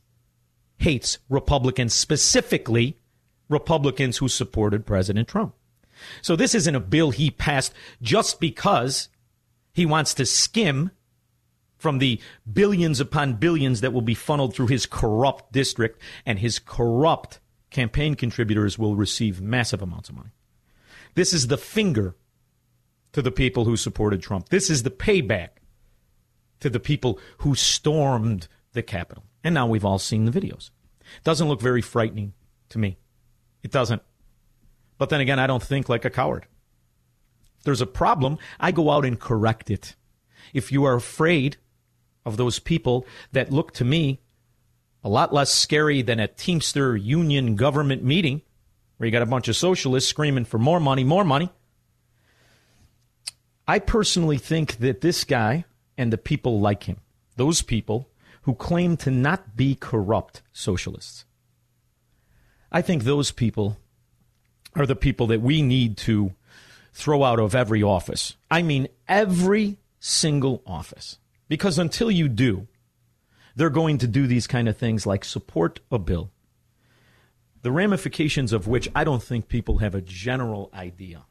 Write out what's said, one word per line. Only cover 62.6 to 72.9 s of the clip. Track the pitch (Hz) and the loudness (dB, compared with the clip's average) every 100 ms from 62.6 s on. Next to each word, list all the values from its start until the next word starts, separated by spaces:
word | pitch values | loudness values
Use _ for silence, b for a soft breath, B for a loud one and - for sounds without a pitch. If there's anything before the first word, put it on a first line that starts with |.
| _ | _
I | 170 | -2
think | - 160 | 0 0
those | 113 143 139 | 2 2 0
people | - 113 110 101 104 _ _ _ _ _ _ _ _ - 156 | 0 0 0 -2 -4 _ _ _ _ _ _ _ _ -8 -2
are | 139 | 0
the | 127 | 2
people | 139 - 113 | 0 2 0
that | 113 | 2
we | 120 156 | 2 2
need | 131 131 117 98 | 4 2 2 0
to | - 107 98 - B B B B B | 0 0 0 -4 B B B B B
throw | - 151 143 | -8 0 2
out | 131 117 | 4 2
of | 107 | 2
every | 127 107 110 | 2 2 2
office. | 104 92 - - - - - | 2 2 0 -6 -8 -10 -2
I | 165 | 0
mean, | 165 139 139 _ - | 2 0 -2 _ -2
every | 196 208 175 185 208 208 196 _ _ | 0 2 2 2 2 0 -4 _ _
single | - - 160 143 131 120 - | -4 0 2 2 0 -2 -6
office. | 80 - - - - _ _ - | -10 -12 -16 -20 -20 _ _ -8
Because | 151 196 139 | -2 0 0
until | 143 - 233 | 0 0 2
you | 180 147 | 2 2
do, | 107 131 92 - _ _ | 2 2 0 -6 _ _